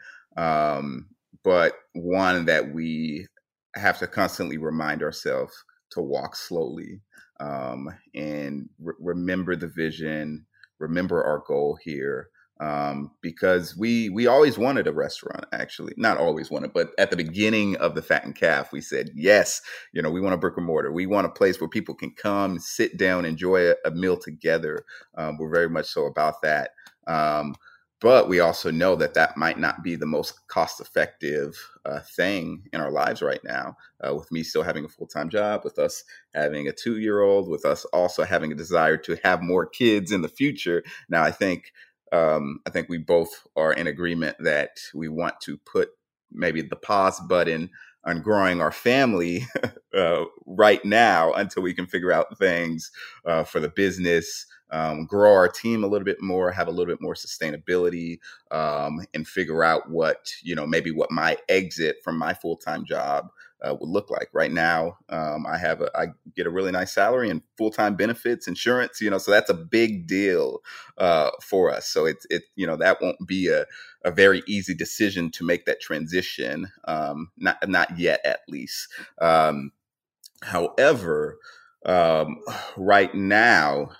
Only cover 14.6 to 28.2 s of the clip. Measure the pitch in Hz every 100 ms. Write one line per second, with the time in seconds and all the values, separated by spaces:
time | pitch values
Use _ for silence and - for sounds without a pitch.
14.6 | 127 127 80 76 71 - - - - -
15.6 | - - 80 - 113 90 85 78 76 73
16.6 | 73 - 73 - 98 90 80 92 107 110
17.6 | 101 92 85 82 - 80 - - 85 71
18.6 | - 73 - 67 62 73 87 104 87 -
19.6 | - - - 85 78 90 95 90 87 92
20.6 | 85 78 71 82 92 101 85 - 98 92
21.6 | 80 110 92 71 76 - 104 101 98 85
22.6 | - - 120 90 92 90 85 80 90 92
23.6 | 87 85 80 82 92 87 - 78 80 80
24.6 | 78 76 - - - - 78 76 78 85
25.6 | 85 80 - 85 71 78 78 - 76 73
26.6 | 67 _ - _ - 80 76 76 73 69
27.6 | - _ _ - 117 127